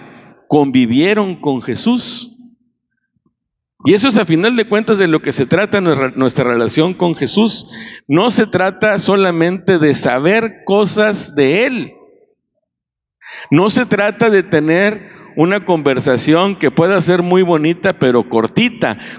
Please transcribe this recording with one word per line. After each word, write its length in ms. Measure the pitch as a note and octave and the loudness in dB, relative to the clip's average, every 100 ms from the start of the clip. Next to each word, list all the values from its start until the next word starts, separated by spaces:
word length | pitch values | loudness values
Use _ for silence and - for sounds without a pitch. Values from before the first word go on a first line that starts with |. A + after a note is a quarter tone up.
| - - - - - | -14 -20 -20 -20 -2
convivieron 920 | D3+ C#3+ C3 A#2+ B2 E3+ G#3 G3 E3 | 0 2 2 2 2 2 0 -2 -4
con 200 | D3 C3 | -4 -4
Jesús. 720 | - B2 A3+ A#3+ - - - _ - _ _ _ _ _ _ _ _ _ _ _ _ _ B2 | -6 -4 -2 -2 -4 -14 -18 _ -20 _ _ _ _ _ _ _ _ _ _ _ _ _ 0
Y 80 | |
eso 140 | G3+ B3+ | 2 2
es, 100 | A3+ | 0
a 80 | F3 | 0
final 300 | D#3+ G#3 B3 | 0 0 0
de 140 | A3 | 0
cuentas, 280 | G#3 A3+ G#3+ | -2 0 0
de 120 | F#3 | 2
lo 120 | D#3 | 0
que 120 | D3 | -2
se 120 | C3 F#3+ | -4 0
trata 360 | E3 G#3 G#3 | 0 0 0
nuestra, 300 | F3+ C#3 C3 | 0 0 -2
nuestra 340 | B2 C3 C3 B2 | -2 -2 0 -2
relación 480 | A#2+ A#2 - E3 | 0 0 0 -2
con 220 | F3+ F3 D#3+ | 0 -2 -2
Jesús. 520 | C3+ - A3 - - - - - - | -2 0 0 -2 -14 -20 -20 -16 -2
No 240 | D3 A#3 | 0 2
se 160 | G#3 A3 | 0 0
trata 500 | F3+ F#3 F#3+ G#3+ G3+ | 0 -2 0 -2 0
solamente 760 | F3 G3 F#3+ E3 E3 F#3 - F#3 | 0 0 2 0 0 -2 0 2
de 160 | D3+ | 2
saber 720 | C3+ C#3 B2+ D3+ G#3+ A3+ - - | 0 0 0 0 0 -2 -8 -2
cosas 680 | G3 G#3 G#3+ G#3+ G3+ - D3 | 0 0 0 0 -2 -6 0
de 300 | C3+ E3+ C4 | 2 2 0
Él. 260 | B3 D3 - - _ _ _ _ _ _ _ _ _ _ _ - - - | -4 -10 -14 -20 _ _ _ _ _ _ _ _ _ _ _ -20 -16 -2
No 180 | C#3+ G3+ | 0 2
se 160 | B3 B3 | 0 0
trata 440 | G#3 G#3 G3+ A#3 | 0 -2 0 2
de 140 | G3+ | 2
tener 680 | F3 D#3+ D3+ E3 G3+ G#3+ - - - - | 2 0 2 2 0 -2 -12 -20 -10 -2
una 300 | E3 G3+ F#3 | 0 0 0
conversación 920 | E3+ C#3+ C3 C#3 B2 C#3+ E3 F#3+ G3 | 0 0 0 0 0 2 2 2 0
que 140 | D3+ | -2
pueda 300 | C#3 E3+ G3 | 2 2 2
ser 200 | D3+ F3+ | 2 0
muy 180 | F3 F3+ | 2 2
bonita, 580 | F#3 E3 D3+ E3+ F#3+ - | 2 2 0 -2 -2 0
pero 300 | C3 A#2+ G#2 | 2 2 0
cortita, 680 | A#2 A2 - A#3+ - C3+ G#2+ - | 0 0 0 -2 -2 -4 -4 -12